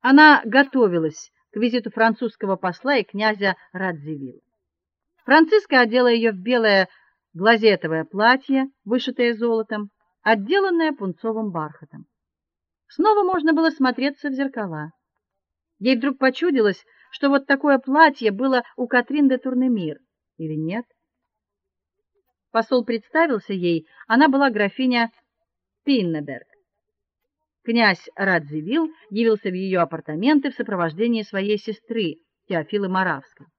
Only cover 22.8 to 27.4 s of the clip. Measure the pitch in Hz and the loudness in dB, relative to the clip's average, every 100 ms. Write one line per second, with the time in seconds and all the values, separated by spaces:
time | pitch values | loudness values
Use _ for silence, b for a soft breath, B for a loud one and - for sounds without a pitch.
22.8 | 240 233 _ 311 330 226 - 196 175 165 | -2 -8 _ -2 0 -2 -6 -6 -2 -2
23.8 | 156 B B 233 302 269 277 214 202 - | -6 B B 2 4 4 0 0 -4 -2
24.8 | 262 247 233 _ _ _ _ _ _ _ | -2 -2 -4 _ _ _ _ _ _ _
25.8 | - 269 180 160 147 131 _ _ _ _ | -2 0 0 -4 -8 -14 _ _ _ _
26.8 | _ _ _ _ _ _ | _ _ _ _ _ _